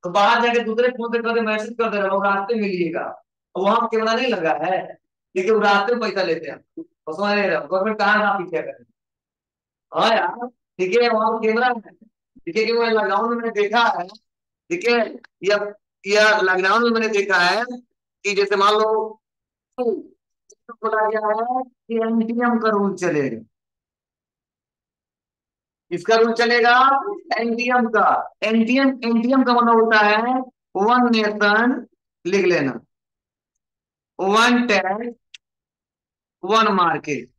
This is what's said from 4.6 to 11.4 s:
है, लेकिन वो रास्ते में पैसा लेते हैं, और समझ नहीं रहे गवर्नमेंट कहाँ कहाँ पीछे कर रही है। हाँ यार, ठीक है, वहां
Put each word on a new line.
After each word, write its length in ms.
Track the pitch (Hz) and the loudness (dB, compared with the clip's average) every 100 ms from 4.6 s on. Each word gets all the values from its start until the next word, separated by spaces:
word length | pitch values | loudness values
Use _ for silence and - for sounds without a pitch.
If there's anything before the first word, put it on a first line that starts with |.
है, 160 | 165 185 - - _ _ _ | -2 -4 -6 -16 _ _ _
लेकिन 200 | 185 190 | -4 0
वो 60 | 220 | 2
रास्ते 340 | 202 202 208 | 4 2 0
में 60 | 240 | -2
पैसा 200 | 214 190 | -2 -4
लेते 260 | 175 160 160 | -2 -4 -6
हैं, 60 | - _ - 330 _ - | -14 _ -18 -18 _ -14
और 80 | |
समझ 160 | 160 202 | -6 -2
नहीं 120 | 208 | 0
रहे 140 | 196 156 | 0 -2
गवर्नमेंट 400 | 147 185 208 214 | -2 -2 -2 0
कहाँ 200 | 208 208 | 2 2
कहाँ 200 | 208 196 | 2 -2
पीछे 240 | 175 160 | -4 -6
कर 60 | - | -6
रही 160 | - _ _ _ _ _ _ _ _ _ _ _ | -12 _ _ _ _ _ _ _ _ _ _ _
है। 80 | 151 | -2
हाँ 100 | 208 | 2
यार, 340 | 220 - 233 247 | 2 0 -6 -12
ठीक 500 | _ _ - 185 233 | _ _ -6 0 2
है, 120 | 240 | 2
वहां 280 | 226 220 226 | 2 0 0